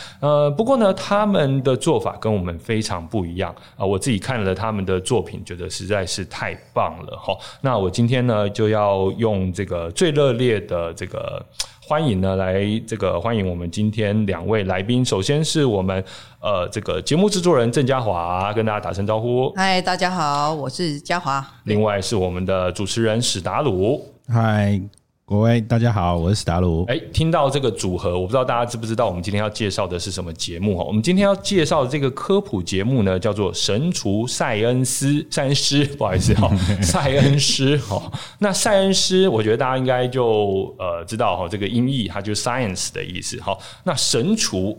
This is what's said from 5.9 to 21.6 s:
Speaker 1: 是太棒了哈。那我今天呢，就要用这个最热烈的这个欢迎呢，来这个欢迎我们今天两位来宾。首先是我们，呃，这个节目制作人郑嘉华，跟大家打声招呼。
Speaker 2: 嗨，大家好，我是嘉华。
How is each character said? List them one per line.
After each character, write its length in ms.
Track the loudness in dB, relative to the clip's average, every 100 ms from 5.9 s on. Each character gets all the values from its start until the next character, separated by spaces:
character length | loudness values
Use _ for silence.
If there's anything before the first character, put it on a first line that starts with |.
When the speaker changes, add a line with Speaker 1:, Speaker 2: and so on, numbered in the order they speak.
| -2 -2
Speaker 1:
是 180 | -6 -8
太 280 | -8 -8 -8 -6
棒 240 | -2 -2 -4
了 140 | -14 -8
哈。 180 | -6 -6 -8 -6
那 180 | 0 0
我 100 | 0
今 180 | 2 2
天 200 | 2 2
呢， 200 | 2 0
就 220 | 0 2
要 420 | 4 4 2 2
用 380 | 2 0 2 0
这 140 | -2 -4
个 240 | -4 -4
最 200 | 0 2
热 220 | 4 2
烈 260 | 4 2 0
的 320 | -2 -4 -4
这 140 | -6 -8
个 360 | -8 -8 -10 -12 -12 -12 -12
欢 240 | -2 0 2
迎 160 | 2
呢， 140 | 2 0
来 280 | 0 0 0 -2 -4
这 100 | -2
个 220 | -2 0
欢 160 | 0 0
迎 140 | -2
我 60 | -4
们 160 | -6
今 180 | -2 -2
天 340 | 0 0 2 0
两 180 | -2 0
位 200 | 0 0
来 180 | -2
宾。 200 | 0 0
首 160 | 2 0
先 240 | 2 0
是 220 | 0 0 2
我 160 | 2
们， 220 | 0 -2 -6 -12 -20 -8
呃， 300 | -2 -2 -2
这 100 | -4
个 200 | -4 -4
节 140 | 0 2
目 120 | 2
制 140 | 2
作 160 | 2 4
人 140 | 4
郑 120 | 2 2
嘉 120 | 0
华， 540 | 0 -2 -2 -2 -2
跟 100 | 0
大 80 | 0
家 80 | -2
打 140 | -4
声 140 | -4 -2
招 120 | 0
呼。 320 | 0 0 0 0
Speaker 2:
嗨， 260 | 0 0
大 160 | 0 -2
家 140 | -2
好， 420 | 0 0 0 0
我 160 | -2 -6
是 300 | -4 -4 -4
嘉 200 | -4 -4
华。 240 | -2 -4 -6 -10